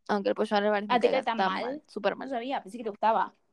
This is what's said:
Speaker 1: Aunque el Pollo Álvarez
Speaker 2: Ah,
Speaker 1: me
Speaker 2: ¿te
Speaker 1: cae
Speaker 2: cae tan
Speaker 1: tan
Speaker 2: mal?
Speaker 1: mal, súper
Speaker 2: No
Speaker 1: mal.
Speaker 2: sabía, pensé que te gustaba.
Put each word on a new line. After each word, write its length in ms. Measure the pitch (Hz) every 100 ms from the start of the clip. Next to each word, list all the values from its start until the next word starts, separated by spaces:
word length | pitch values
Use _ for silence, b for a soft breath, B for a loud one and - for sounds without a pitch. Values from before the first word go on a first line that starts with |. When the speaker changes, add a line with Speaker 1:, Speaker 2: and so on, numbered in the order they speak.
| -
Speaker 1:
Aunque 220 | 208 196
el 60 | 208
Pollo 200 | 214 208
Álvarez 320 | 208 208 208
Speaker 2:
Ah, 40 | 247
Speaker 1:
me 40 |
Speaker 2:
¿te 80 | 240
Speaker 1:
cae 60 | 262
Speaker 2:
cae 80 |
tan 140 | 254 226
Speaker 1:
tan 140 | 190
Speaker 2:
mal? 120 | 190 233
Speaker 1:
mal, 180 | 294 -
súper 260 | 214 202
Speaker 2:
No 40 | -
Speaker 1:
mal. 100 | 247
Speaker 2:
sabía, 320 | 254 247 269
pensé 160 | 190 226
que 60 |
te 60 | 220
gustaba. 420 | 208 220 214 - - _